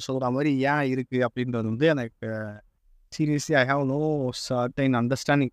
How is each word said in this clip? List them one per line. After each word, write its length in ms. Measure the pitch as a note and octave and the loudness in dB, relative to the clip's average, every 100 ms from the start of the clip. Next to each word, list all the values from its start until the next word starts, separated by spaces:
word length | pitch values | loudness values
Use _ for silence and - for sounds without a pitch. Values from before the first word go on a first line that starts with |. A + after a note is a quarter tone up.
| - | -4
சொல்ற 240 | C3 B2 | -2 0
மாதிரி 260 | C3 D3+ C3+ | 0 0 2
ஏன் 240 | C3+ D3 | 2 2
இருக்கு 360 | C3+ C3 B2+ B2+ | 0 -2 -2 0
அப்படின்றது 460 | A#2+ B2+ B2 A#2+ | 0 -2 -4 -2
வந்து 240 | A2 A2+ D#3+ | -2 2 2
எனக்கு, 400 | C#3+ A2+ - A2+ A2 G#2+ G#2+ _ _ _ - _ - | 2 -4 -8 -8 -8 -10 -14 _ _ _ -20 _ -4
seriously, 360 | D3+ D3 - | 0 0 2
I 120 | C#3+ B2+ | 2 4
have 180 | C#3+ C3+ | 0 0
no 420 | C#3 D#3 D3 B2+ - - | 0 0 0 -2 -6 -4
certain 440 | B2 B2 - C3+ | -2 -2 0 2
understanding 560 | A#2+ A#2+ C3+ - C#3+ B2+ | 2 0 -2 2 2 2